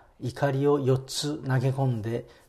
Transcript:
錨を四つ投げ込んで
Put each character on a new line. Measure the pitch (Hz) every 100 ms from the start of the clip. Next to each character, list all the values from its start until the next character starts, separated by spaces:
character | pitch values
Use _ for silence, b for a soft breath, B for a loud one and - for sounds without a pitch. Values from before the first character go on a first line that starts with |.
| - -
錨 | 123 - 143 135 143
を | 143
四 | 127 131
つ | - - 147 151
投 | 135 131
げ | 131
込 | 131 135 113
ん |
で | 107 120 - B